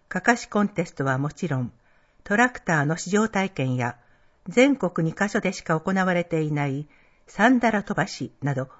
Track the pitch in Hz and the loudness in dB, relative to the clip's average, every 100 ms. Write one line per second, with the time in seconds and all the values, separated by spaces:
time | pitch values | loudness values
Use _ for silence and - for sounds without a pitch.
0 | - 185 - 240 - 208 202 - 160 - | -10 -2 0 0 0 0 0 -2 -6 -4
1 | 139 131 143 - 170 135 120 - _ _ | -2 0 -2 -4 -4 -2 -4 -8 _ _
2 | _ _ - 208 247 247 - 160 143 160 | _ _ -2 2 2 0 -2 0 0 -2
3 | - 202 220 196 190 - 131 127 120 - | -2 0 0 -2 -4 -2 -2 -2 -4 -8
4 | _ _ _ _ - 208 269 269 180 - | _ _ _ _ -2 4 4 4 0 0
5 | 165 - 202 220 185 190 - 160 190 190 | -2 0 -2 0 -2 -4 -2 -2 0 0
6 | 185 175 170 160 156 147 143 135 147 _ | 2 0 0 -2 0 0 -2 -4 -8 _
7 | _ _ - - 220 254 226 214 - - | _ _ -10 2 4 6 2 0 -2 -4
8 | 196 - 131 - 139 127 131 | -4 -6 -10 -6 -4 -4 -6